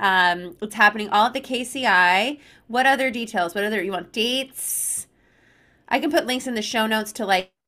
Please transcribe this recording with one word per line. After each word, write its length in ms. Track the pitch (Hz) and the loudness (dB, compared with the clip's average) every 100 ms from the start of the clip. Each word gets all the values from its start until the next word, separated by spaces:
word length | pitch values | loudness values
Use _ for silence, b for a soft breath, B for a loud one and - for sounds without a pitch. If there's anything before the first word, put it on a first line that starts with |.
um, 560 | 196 185 180 175 180 170 | 2 4 4 2 -4 -10
it's 140 | 214 208 | -10 2
happening 320 | 214 220 208 | 4 4 0
all 180 | 208 233 | 2 2
at 60 | |
the 60 | 269 | 0
K 240 | 269 254 | -6 -6
C 220 | 247 269 247 | -6 -2 2
I. 520 | 185 180 185 233 294 B B - | 4 6 4 2 -4 B B -6
What 180 | 233 262 | 0 2
other 240 | 269 262 | 2 0
details? 460 | 240 226 202 175 202 | -4 -4 -2 -2 -2
What 80 | |
other, 180 | 208 214 | -2 -2
you 120 | 180 | -4
want 180 | 185 175 | -6 -8
dates? 960 | - 226 254 269 - - - - - - b b b b b b b _ | -4 -2 -2 -4 -8 -8 -6 -6 -6 -10 b b b b b b b _
I 120 | 262 | -4
can 120 | 311 | 0
put 140 | 285 226 | -2 -2
links 220 | 254 254 | -4 -4
in 80 | 233 | -6
the 60 | |
show 240 | 214 240 220 | -4 -2 0
notes 280 | 220 214 | -2 -4
to, 120 | - 202 | -6 0
like, 260 | 190 190 _ | 0 -2 _